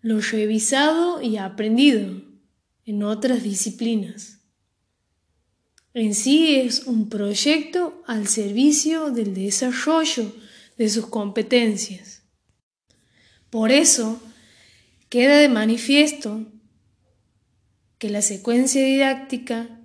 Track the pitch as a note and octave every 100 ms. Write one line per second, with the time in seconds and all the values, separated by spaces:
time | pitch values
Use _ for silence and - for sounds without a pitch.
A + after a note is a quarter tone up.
0 | A3+ A3 G#3 A3 G#3+ A3 G#3+ C4+ D4+ E4
1 | F4 E4+ B3 G#3+ F#3+ G3 G#3+ A3+ C#4+ A3+
2 | G3 F#3 - - _ _ _ _ - G#3
3 | G#3 G#3+ B3+ A#3+ A3 G3 A3+ - A3+ A3
4 | F3+ - - - _ _ _ _ _ _
5 | _ _ _ _ _ _ _ _ _ B3
6 | A3 G3+ C4 D4 D#4+ C#4 B3 - - A#3
7 | G#3 G#3 G3+ G#3 D4 D#4 D4 F4+ E4+ -
8 | - A3 G3+ - G3+ G#3 C#4+ D4 D#4 D#4+
9 | D4+ A#3+ G3+ F#3+ G3 - B3+ B3 - D#4+
10 | D#4 - G#3+ - - - - _ G#3+ G#3
11 | - A3 G3+ G3 A3 B3+ A#3 G3+ - F#3
12 | - - _ _ _ _ _ _ _ _
13 | _ _ _ _ _ A3+ A3 C4+ D#4+ -
14 | A3 A3+ - - _ _ _ _ _ _
15 | _ A#3+ C4 C#4+ D4 A#3 A3 A3+ - C#4+
16 | D4+ D4 A3 G#3+ A3 - _ _ _ _
17 | _ _ _ _ _ _ _ _ _ _
18 | G#3+ G#3 G#3 G3 G3 A#3+ C4 C4+ C4+ C4+
19 | C4+ C4 C4+ B3 - A#3 A#3 -